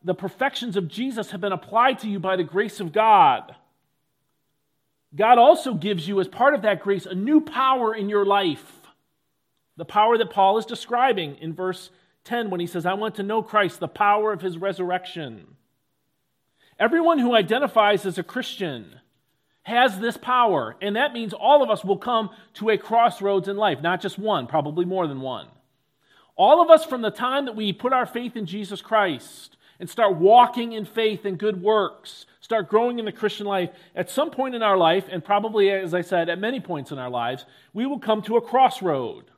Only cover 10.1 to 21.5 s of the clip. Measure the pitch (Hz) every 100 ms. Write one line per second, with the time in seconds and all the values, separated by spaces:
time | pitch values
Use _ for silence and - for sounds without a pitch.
10.1 | 233 226 - 190 214 220 240 - 240 262
11.1 | 208 156 143 160 165 185 180 - _ _
12.1 | _ - 240 226 180 170 175 165 196 214
13.1 | 214 196 220 - 214 190 - 165 - 202
14.1 | 208 214 202 185 165 196 190 180 180 180
15.1 | 170 143 113 80 _ _ _ _ _ _
16.1 | _ _ _ _ _ _ _ 220 330 330
17.1 | 320 240 240 175 233 285 226 208 202 196
18.1 | 175 170 247 254 - 185 127 90 - _
19.1 | _ _ _ _ _ - 233 254 190 233
20.1 | - - 254 240 165 113 120 202 208 285
21.1 | 240 226 214 214